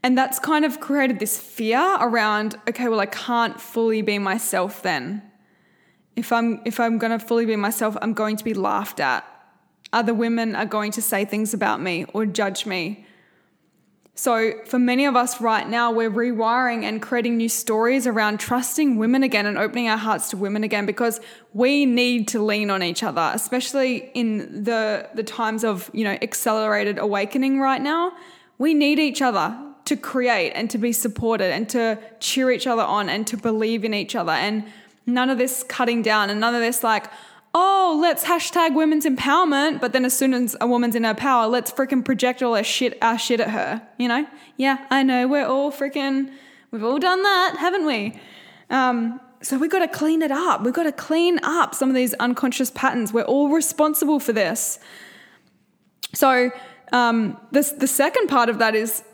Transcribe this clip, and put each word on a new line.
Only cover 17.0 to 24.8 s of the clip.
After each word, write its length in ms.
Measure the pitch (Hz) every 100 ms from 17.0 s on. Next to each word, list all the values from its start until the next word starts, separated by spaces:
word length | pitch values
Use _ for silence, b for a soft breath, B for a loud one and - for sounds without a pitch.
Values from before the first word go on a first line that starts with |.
creating 340 | - 240 233 233
new 140 | 226
stories 560 | - - 220 233 269 247
around 340 | 220 214 208
trusting 560 | - 247 254 - 294 226
women 260 | 226 262
again 220 | 269 214
and 140 | 208 208
opening 300 | 214 240 233
our 100 | 214
hearts 320 | 220 208 -
to 80 | 196
women 260 | 196 208
again 220 | 214 208 196
because 340 | 196 233 - B B B
we 320 | 208 254 285
need 440 | 277 240 247 240 214
to 140 | 233
lean 280 | 214 214 208
on 120 | 190
each 200 | 175 160
other, 280 | 220 156 160
especially 760 | - - 254 247 277 262 247 -
in 500 | - 233 214 - -
the, 460 | 208 226